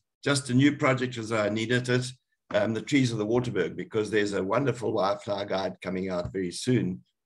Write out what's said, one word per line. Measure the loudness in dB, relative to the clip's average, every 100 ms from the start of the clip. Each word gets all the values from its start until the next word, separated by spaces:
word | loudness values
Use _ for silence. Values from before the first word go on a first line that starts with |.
| _ _
just | 0 0 2
a |
new | 6 6 6
project | 2 2 0 -4
as | -2
I | 0 0
needed | 0 0 0 2
it, | 0 0 -8 _ _ _
um, | 0 0
the | -2
Trees | 0 2 2
of | 2
the | 0
Waterberg, | 0 0 -2 -2 -4
because | -4 -4 0
there's | 0 0
a | -2
wonderful | 0 0 0 -2 -2
wildflower | 0 0 -2 -4 -6
guide | -2 -4 -4 -6
coming | -6 -4 -4
out | -4 -4
very | -4 -6
soon | -4 0 2 0 -4 -12 _